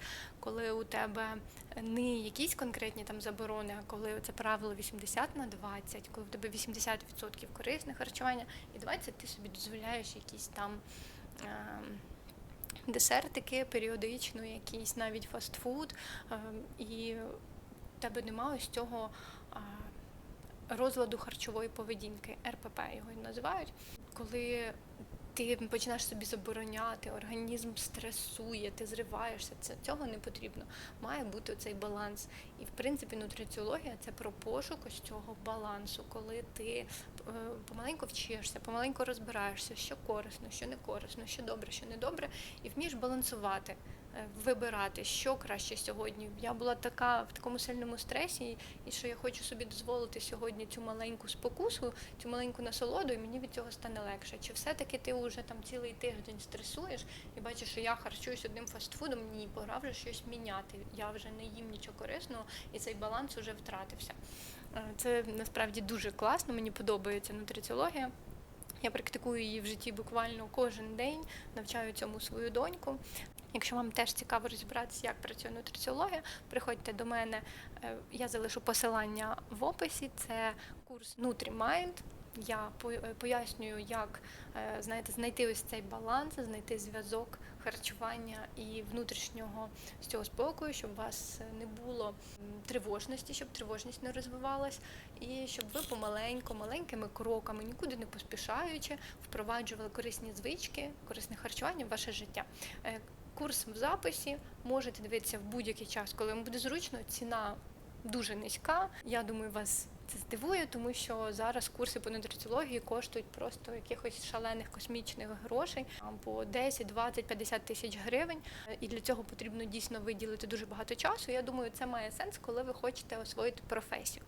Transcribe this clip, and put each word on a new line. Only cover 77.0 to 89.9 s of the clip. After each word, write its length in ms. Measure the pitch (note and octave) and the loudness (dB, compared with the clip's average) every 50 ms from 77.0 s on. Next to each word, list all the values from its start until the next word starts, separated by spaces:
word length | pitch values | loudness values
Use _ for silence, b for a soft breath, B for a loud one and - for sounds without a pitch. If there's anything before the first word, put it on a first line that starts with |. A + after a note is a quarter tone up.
| A#3 | 0
мене. 360 | A#3 A#3+ A#3 A3+ A3+ A3+ A3 A#3 B B B B B B - - | 2 2 2 2 2 0 -2 -2 B B B B B B -6 -4
Е, 140 | A#3 - A#3 - - | -4 -4 -4 -6 -6
я 160 | - - B3 | -2 -2 0
залишу 340 | A#3 - A3+ A3 A3 - A#3+ | 2 2 2 2 2 0 2
посилання 760 | - - A3+ - - A#3 A3 A3 G#3+ G#3 G#3+ G#3+ G#3+ A3 A3+ - - - | 4 6 8 8 8 8 6 6 4 2 0 0 0 0 0 -2 -4 -6
в 140 | A3+ G#3 B3+ | 0 2 4
описі. 460 | D4+ F4 - E4+ D#4 - - C#4+ B3+ - | 4 4 4 2 2 2 0 -2 -2 -2
Це 380 | - - - A3+ A3+ A3+ A3 G#3+ G#3+ B B B B - | -4 -2 0 2 4 4 2 2 0 B B B B -12
курс 300 | - B3+ A#3+ A#3 - - | -12 -12 -10 -10 -8 -2
NutriMind. 760 | - A#3 B3 A3+ - - A#3 A3 A3 A3 A#3+ D4+ F4 F4+ F4+ F4 - - - - - - - - A3+ G#3+ | 2 4 4 4 2 0 -2 2 4 6 8 8 6 6 4 0 -4 -8 -8 -10 -10 -12 -10 -8 -6 -2
Я 240 | A3+ A3+ G#3+ G#3+ G#3+ G#3 | 0 0 0 0 -2 -4
по-, 140 | - - A#3+ | -4 -2 -2
е, 80 | A#3 A3+ - A3+ A3 | 0 0 -2 -2 -2
пояснюю, 640 | A3 B3 B3 B3 A#3+ A#3 A3+ - - A3 G#3+ G#3+ G#3+ | 0 4 4 4 4 4 0 -4 -4 -4 -4 -2 -4
як, 420 | G#3 G3+ A#3 A3+ G#3+ G#3 - - B B B B B B - | -2 -2 0 0 0 -2 -4 -8 B B B B B B -4
е, 220 | A3+ G#3+ G#3+ G#3+ A3 | -2 -2 0 -2 -2
знаєте, 300 | G#3 A3 A3+ A3+ A3 - | 0 0 0 0 0 -2
знайти 400 | - A#3+ A#3 A#3+ A#3+ - B3 A3+ | 0 2 2 2 4 6 4 4
ось 100 | A3 - | 4 2
цей 200 | - - - A3 | -2 -2 -4 -4
баланс, 520 | G3+ G3 A3 A3 A3 A3 A#3+ C4 D4 D#4 - | -4 -4 -4 -2 2 4 4 4 4 2 0
знайти 440 | - B3 A3 A3 G#3+ G#3 - A#3 G#3+ | -2 -2 0 -2 -2 -2 -2 -2 -2
зв'язок 600 | G3+ G#3+ G#3 A3 G#3 G3+ A3 A3+ A#3+ A#3 - - B B B | -2 -2 -4 -4 -2 0 0 0 0 0 -6 -10 B B B
харчування 920 | B - A3+ - - - - - - A#3 A3+ A#3 A#3 A3+ A3+ A3 G#3+ G#3+ - - | B -2 -2 0 0 -2 -2 -2 0 0 0 0 -2 -4 -6 -6 -6 -8 -8 -6
і 280 | - A3 G#3+ A3 A3 G#3 G3+ | -6 -6 -4 -4 -4 -4 -2
внутрішнього 800 | G#3+ A#3+ A#3+ - - - - - - A3+ A3 G#3+ G3+ A3 A3 G#3+ B B B B | 0 0 0 0 0 -2 -2 -2 -4 -4 -6 -4 -4 -4 -6 -6 B B B B